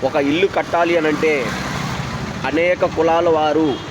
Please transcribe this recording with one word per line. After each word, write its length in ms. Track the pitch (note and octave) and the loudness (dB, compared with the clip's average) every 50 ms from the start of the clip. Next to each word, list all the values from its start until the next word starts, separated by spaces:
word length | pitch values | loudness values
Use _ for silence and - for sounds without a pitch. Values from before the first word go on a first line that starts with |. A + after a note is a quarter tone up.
| - | -2
ఒక 120 | C3+ - | 0 0
ఇల్లు 320 | D#3 C#3+ C#3 D3 E3 F#3+ F#3+ | 0 0 2 2 2 0 0
కట్టాలి 500 | - F3+ D3+ - - E3+ F3 E3+ E3+ E3+ | 0 -2 -4 0 0 0 2 2 2 2
అనంటే 480 | D#3 D#3 D3+ C#3+ D3+ D#3+ D3+ C#3+ A#2+ G#2+ - - - - - - - - - - - - - - - - - - - | 2 2 0 2 0 0 2 0 0 -2 -4 -6 -6 -6 -6 -6 -6 -6 -6 -6 -6 -8 -8 -8 -8 -8 -10 -6 -4
అనేక 400 | C3+ C3+ D#3 E3+ F3 F3+ F3+ F#3+ | -2 0 2 2 2 2 2 0
కులాల 440 | F3 D#3+ E3 D#3+ E3 D#3+ E3+ F3 F3 | -2 0 2 2 2 2 4 4 4
వారు, 440 | E3 D#3 D#3 D3+ D3 D#3 D#3+ D3+ B2+ - - - | 2 2 2 2 2 2 2 2 0 -2 -6 -8